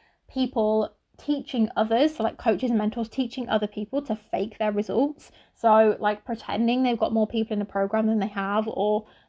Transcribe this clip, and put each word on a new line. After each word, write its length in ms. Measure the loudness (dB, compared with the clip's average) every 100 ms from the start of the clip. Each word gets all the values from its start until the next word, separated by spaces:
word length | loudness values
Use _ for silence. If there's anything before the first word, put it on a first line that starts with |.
| _ _ _
people 600 | -4 -2 0 2 2 0 _ _ _
teaching 520 | -4 -4 -2 0 0
others, 400 | 0 0 2 2
so, 80 | 2
like, 140 | -4 -2
coaches 340 | -2 0 2
and 80 | 0
mentors 300 | 0 -2 -6
teaching 400 | -4 -4 -4 -2
other 180 | -2 -2
people 340 | -6 -6 -4
to 120 | -4
fake 440 | -6 -4 -6 -4 -4
their 120 | -2
results. 640 | -2 -2 0 0 -2 -16 -20 _ -2
So, 400 | 4 6 6 4
like, 260 | 0 -2
pretending 600 | -6 -10 -6 -2 0 2
they've 120 | 2 2
got 160 | 0
more 140 | 0 0
people 300 | -2 -2 -2
in 60 |
a 20 |
program 420 | -4 -2 0 0 0
than 140 | 0
they 80 | -2
have, 400 | -4 -2 -2 -2
or 380 | -2 0 0 -2 -20